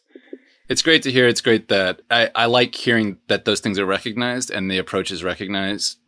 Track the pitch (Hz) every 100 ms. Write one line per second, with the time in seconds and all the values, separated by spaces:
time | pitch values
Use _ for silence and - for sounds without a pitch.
0 | _ - _ - _ _ - 131 160 160
1 | 139 127 123 113 123 110 - 101 92 92
2 | - 117 113 110 117 123 123 - 123 117
3 | 107 92 - 101 - 104 110 98 95 98
4 | 117 107 123 123 123 - 95 95 - 98
5 | 90 90 90 87 98 98 98 101 - -